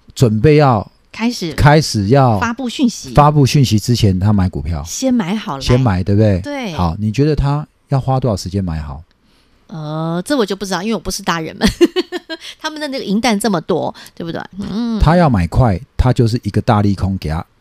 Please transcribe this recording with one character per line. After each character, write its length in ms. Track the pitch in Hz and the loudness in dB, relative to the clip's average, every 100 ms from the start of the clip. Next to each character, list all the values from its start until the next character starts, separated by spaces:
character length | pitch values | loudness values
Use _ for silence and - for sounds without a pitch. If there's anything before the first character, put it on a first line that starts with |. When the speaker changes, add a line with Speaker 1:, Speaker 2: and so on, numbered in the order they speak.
| - | -18
Speaker 1:
准 260 | - 120 107 | 0 2 4
备 140 | 156 | 4
要 340 | 147 139 110 - _ _ | 6 4 2 -2 _ _
Speaker 2:
开 200 | - 233 | -6 -6
始 220 | 233 170 | -4 -6
Speaker 1:
开 260 | - 143 156 | 2 6 6
始 280 | - 110 98 | 4 0 2
要 300 | 139 131 101 | 4 4 2
Speaker 2:
发 140 | - | -2
布 160 | 240 247 | -4 -8
讯 200 | - 240 | -2 -2
息 260 | - 135 | -2 -2
Speaker 1:
发 160 | 120 147 | 4 4
布 160 | 151 131 | 4 4
讯 180 | 151 | 4
息 140 | 127 107 | 4 2
之 180 | - 120 | 0 2
前 220 | 101 92 | 2 2
他 140 | 101 | 2
买 140 | 101 90 | 2 0
股 120 | 73 | -2
票？ 220 | 73 80 | -4 -6
Speaker 2:
先 280 | 80 - 262 | -6 -4 0
买 220 | 247 170 | 0 -2
好 220 | 214 185 139 | -6 -6 -6
了。 60 | |
Speaker 1:
先 180 | 127 123 | 0 2
买， 220 | 123 90 | 2 0
对 120 | 92 | 0
不 60 | 101 | 2
对？ 200 | 107 90 | 4 2
Speaker 2:
对。 320 | 285 285 226 | -2 -8 -6
Speaker 1:
好， 220 | 151 87 95 | -2 -2 -2
你 120 | 107 | -2
觉 140 | 107 | 0
得 100 | 151 | 0
他 320 | 139 143 143 151 _ _ | 0 0 -2 -6 _ _
要 100 | 135 | -4
花 220 | 131 131 | -2 -2
多 100 | 127 | 0
少 60 | 95 | -2
时 140 | 90 | -4
间 120 | 101 | -4
买 200 | 92 80 | -4 -4
好？ 200 | 73 71 - _ _ _ _ _ _ | -8 -12 -18 _ _ _ _ _ _
Speaker 2:
呃， 540 | 156 151 156 165 170 180 | -12 -8 -6 -4 -4 -2
这 100 | 294 | -2
我 80 | |
就 100 | 202 | -2
不 100 | 196 190 | -4 -6
知 60 | |
道， 100 | 175 | -4
因 80 | 214 | -4
为 40 | |
我 60 | 202 | -6
不 100 | 185 | -6
是 120 | - | -6
大 180 | 190 170 | -4 -4
人 160 | 156 90 | -6 -2
们。 100 | 208 - 330 370 - | -2 2 2 2 -6
<laughs> 480 | 359 - 330 - - | -10 -10 -14 -14 -12
他 80 | 311 | -12
们 100 | 311 | -8
的 80 | 302 | -8
那 100 | 262 | -6
个 60 | |
银 140 | 196 202 | -4 -2
弹 200 | 240 202 | 0 0
这 120 | 226 | 0
么 80 | 175 | -2
多， 320 | - 156 131 - - | -2 -4 -4 -8 -16
对 80 | - | -12
不 80 | 170 | -10
对？ 120 | - - 180 | -10 -10 -10
嗯。 420 | 196 214 233 220 | -8 -6 -4 2
Speaker 1:
他 160 | 147 175 | 4 6
要 140 | 160 | 4
买 160 | 104 85 | 2 0
快， 340 | - 120 87 - - | 2 2 0 -2 0
他 160 | 127 | 2
就 160 | 120 113 | 2 2
是 100 | 120 | 0
一 80 | 104 | -2
个 100 | 104 | -2
大 220 | 110 107 | 0 2
利 120 | 101 | 2
空 220 | 95 92 95 | 0 -2 -4
给 140 | 76 | -4
他 120 | 78 - _ | -6 -8 _